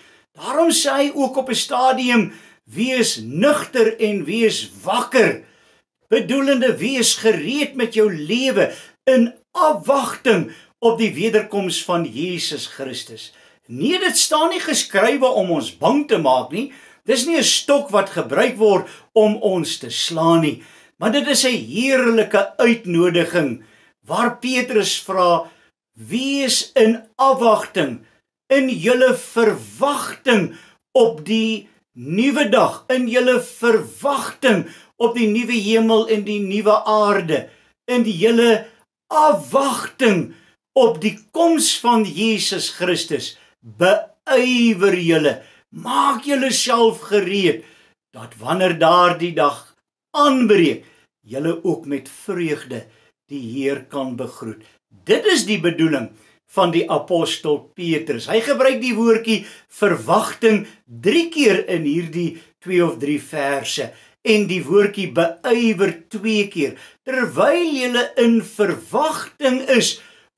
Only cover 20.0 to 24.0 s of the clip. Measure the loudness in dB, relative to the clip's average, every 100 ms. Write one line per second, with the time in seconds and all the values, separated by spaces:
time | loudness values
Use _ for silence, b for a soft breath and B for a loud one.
20 | -4 0 4 4 2 -4 B B B _
21 | -2 0 0 0 0 -2 -4 -4 0 2
22 | 2 2 2 0 0 2 2 2 0 2
23 | 2 2 0 0 -2 -6 b b b b